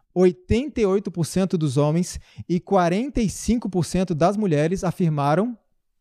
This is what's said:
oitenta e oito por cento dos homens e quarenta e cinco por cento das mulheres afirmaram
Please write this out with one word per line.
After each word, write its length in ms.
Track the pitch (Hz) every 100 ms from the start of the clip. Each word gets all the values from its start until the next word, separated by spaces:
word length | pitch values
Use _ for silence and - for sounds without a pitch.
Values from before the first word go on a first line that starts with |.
| _
oitenta 680 | 180 185 180 - 214 294 240
e 60 | 202
oito 260 | 196 202
por 140 | 175 160
cento 320 | - 190 185
dos 180 | 156 127
homens 420 | 147 165 185 - - - -
e 100 | 175
quarenta 640 | - 196 175 185 277 -
e 100 | 208
cinco 400 | - - 233 220
por 140 | 180
cento 320 | 156 175 185 156
das 220 | 170 208
mulheres 480 | 208 147 160 185 185
afirmaram 720 | - 175 151 143 160 233 233 _ _ _ _